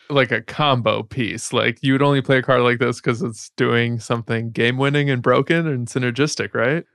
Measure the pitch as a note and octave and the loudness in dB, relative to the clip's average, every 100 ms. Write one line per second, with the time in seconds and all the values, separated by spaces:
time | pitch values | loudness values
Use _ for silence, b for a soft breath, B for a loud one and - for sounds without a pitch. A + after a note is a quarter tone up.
0 | - C#3 A#2+ A#2 - - D3 B2 A2 G#2+ | -2 2 2 0 -4 -2 2 2 2 0
1 | A2 C3+ G#2 G2 - A#2+ A2+ A#2 C3+ C3+ | -4 -4 -4 -6 -4 0 0 0 0 2
2 | C#3+ C#3 C3 C3 B2 B2 B2 A#2 B2 A#2+ | 4 2 2 2 4 4 4 2 0 0
3 | - A#2 B2 A2 - - B2 A#2 A#2 A#2+ | -4 -2 -4 -8 -14 -2 0 2 0 -4
4 | - A#2+ A2 A2+ A2+ A2+ A#2 B2+ C#3 D3 | -4 -4 -2 -4 -4 -2 0 0 0 0
5 | C#3+ B2+ B2+ B2+ C#3 E3+ D#3+ B2+ A#2+ C3 | 0 0 2 2 2 0 0 -4 -4 -4
6 | B2 A#2+ D3+ - G2+ A#2 A#2 E3 - | -4 0 -2 -2 -6 -2 -2 -2 -6